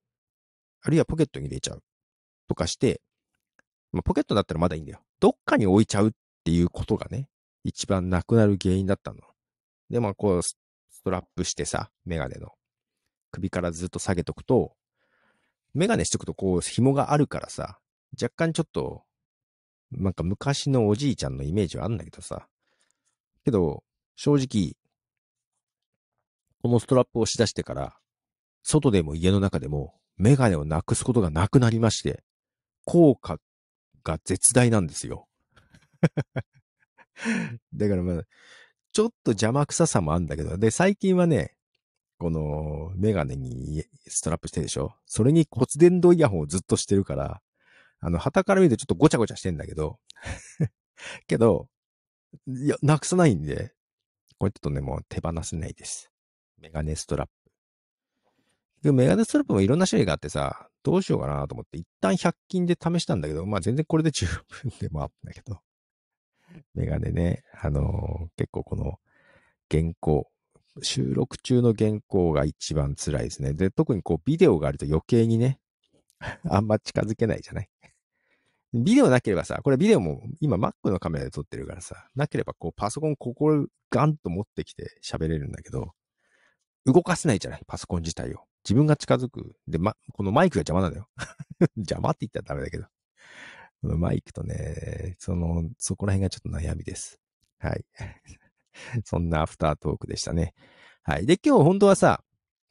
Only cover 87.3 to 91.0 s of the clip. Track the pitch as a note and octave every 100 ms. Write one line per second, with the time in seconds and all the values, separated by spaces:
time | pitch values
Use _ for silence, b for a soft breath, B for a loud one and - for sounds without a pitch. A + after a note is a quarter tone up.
87.3 | G2 - - - - - F2+ E2 - B1
88.3 | - _ _ - A2 D3+ D3 - B2+ B2+
89.3 | - - - - D#2+ G2+ - - - G2
90.3 | B2 F3+ G2+ D2+ E2+ F2+ C#2+